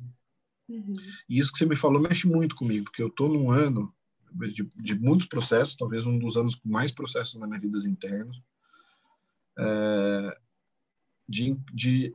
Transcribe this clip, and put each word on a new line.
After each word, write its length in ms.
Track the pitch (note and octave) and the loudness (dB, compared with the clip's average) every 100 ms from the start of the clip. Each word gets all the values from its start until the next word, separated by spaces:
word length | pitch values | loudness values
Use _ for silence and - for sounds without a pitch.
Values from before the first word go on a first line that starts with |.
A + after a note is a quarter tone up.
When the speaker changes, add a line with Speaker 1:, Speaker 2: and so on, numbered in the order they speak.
| B2 - _ _ _ _ - | -20 -20 _ _ _ _ -14
Speaker 1:
Uhum. 260 | A#3 G3+ F#3+ F#3 G3 - | -10 -8 -10 -12 -16 -4
Speaker 2:
E 100 | B2 | 0
isso 140 | C#3 | 0
que 60 | - | 2
você 80 | D#3+ | 2
me 100 | C#3+ | 4
falou 240 | D3+ C#3+ | 4 6
mexe 260 | E3 F3 F3+ | 4 4 4
muito 280 | E3 D#3+ | 4 2
comigo, 300 | - A#2+ G#2+ | 0 0 0
porque 180 | G#2 - | -2 -4
eu 80 | A2+ | -4
tô 180 | - D3 | 0 2
num 220 | D3+ B2+ | 4 4
ano 420 | B2+ D3 A2+ G2+ _ _ _ _ | 4 4 0 -4 _ _ _ _
de, 300 | - A2+ G#2+ G2+ - | -8 -6 -6 -8 -8
de 220 | G#2+ G#2 | -4 0
muitos 280 | B2 F3+ - | 4 4 2
processos, 500 | - - A#2 C#3+ - | -4 2 2 2 -2
talvez 300 | A#2+ A#2 A#2+ | -6 -4 0
um 120 | A#2+ | 0
dos 180 | A#2 A#2 | 0 0
anos 160 | A#2+ | 0
com 140 | - A2 | -2 -4
mais 220 | A2 A#2+ | -2 -2
processos 420 | - C3 B2 A2+ A2+ | -4 -6 -6 -6 -8
na 80 | G#2+ | -10
minha 140 | G#2 | -6
vida 160 | G#2 G#2 G2+ | -4 -2 -2
internos, 540 | F#2+ F#2+ G2+ A#2 B2 - _ _ _ _ _ _ _ _ _ _ - | -4 -6 -8 -8 -14 -20 _ _ _ _ _ _ _ _ _ _ -6
é, 800 | A2 G#2+ G#2+ G#2 G2+ G2+ G2 - _ _ _ _ _ _ _ _ - | -4 -2 0 0 0 -2 -4 -10 _ _ _ _ _ _ _ _ -10
de, 260 | G2+ B2+ C3+ - | -4 -2 -4 -6
de 420 | A#2+ B2 B2+ C3 | -4 0 2 0